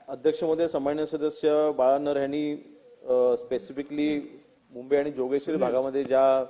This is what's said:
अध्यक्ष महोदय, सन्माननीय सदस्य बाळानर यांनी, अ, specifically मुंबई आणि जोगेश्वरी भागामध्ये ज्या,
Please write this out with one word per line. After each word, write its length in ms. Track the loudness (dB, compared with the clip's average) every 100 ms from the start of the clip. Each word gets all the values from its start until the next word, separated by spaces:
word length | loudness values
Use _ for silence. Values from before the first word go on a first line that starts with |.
| -16
अध्यक्ष 360 | -2 -2 0
महोदय, 240 | -2 0 0
सन्माननीय 380 | 0 -2 -2 -4
सदस्य 640 | -4 -4 -2 0 2 2 2
बाळानर 400 | 4 4 2 -2
यांनी, 540 | -2 -2 -4 -6 -12 -20 -20 -12 0
अ, 60 | 2 4
specifically 840 | 2 -2 -6 -6 -10 -8 -2 -2 -2 -6 -18 _ _ _
मुंबई 240 | -12 0 0
आणि 140 | 0
जोगेश्वरी 460 | -2 -2 -2 -2 -2
भागामध्ये 460 | 0 0 0 -2
ज्या, 360 | 2 4 6 4